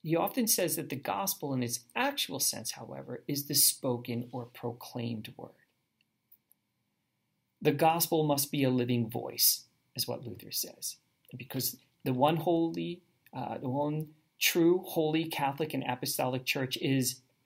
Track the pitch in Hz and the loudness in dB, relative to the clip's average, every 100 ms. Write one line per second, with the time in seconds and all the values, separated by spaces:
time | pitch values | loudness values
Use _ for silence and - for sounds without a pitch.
0 | 160 165 196 - 220 - 175 170 135 131 | 2 2 2 0 2 2 2 0 -4 -6
1 | - 196 196 - 143 131 120 - - 233 | -4 -2 -2 -4 -2 -2 -2 -4 -6 -2
2 | 269 285 - - - - - - 123 135 | -2 -2 -4 -2 -2 -2 -8 -10 -12 -12
3 | 135 127 - 143 139 139 - - 135 120 | -10 -10 -4 -4 0 4 4 4 -2 -2
4 | 120 120 123 127 117 - 120 120 - 123 | -2 -6 -4 -8 -10 -8 -8 -8 -10 -6
5 | 117 110 - - - - _ _ _ _ | -6 -6 -10 -14 -16 -18 _ _ _ _
6 | _ _ _ _ _ _ _ _ _ _ | _ _ _ _ _ _ _ _ _ _
7 | _ _ _ _ _ _ 151 143 160 170 | _ _ _ _ _ _ 2 6 4 4
8 | - 160 156 139 139 151 131 127 120 120 | 2 2 4 2 0 2 4 4 2 2
9 | 117 117 - - - - - _ _ - | 0 -4 -6 2 2 2 -6 _ _ -8
10 | - 123 120 - - - - - - - | -6 -6 -8 -12 -8 -6 -6 -8 -12 -12
11 | _ _ _ 123 123 131 - - _ _ | _ _ _ -16 -8 -4 -4 -8 _ _
12 | 135 127 143 165 175 170 165 170 170 175 | -4 2 4 4 2 2 2 -2 -6 -8
13 | _ _ _ 135 127 117 131 135 147 151 | _ _ _ -8 -6 -4 -4 -2 0 -2
14 | 156 - _ _ - 175 165 180 - 170 | -6 -12 _ _ 2 6 6 4 2 0
15 | 156 160 160 - 139 139 156 135 123 127 | 2 0 -2 -2 -2 -2 -4 -2 -4 -4
16 | 139 - 131 127 127 143 131 - 139 135 | -4 -2 0 0 0 0 -2 -2 2 4
17 | 120 - _ _ | 2 -2 _ _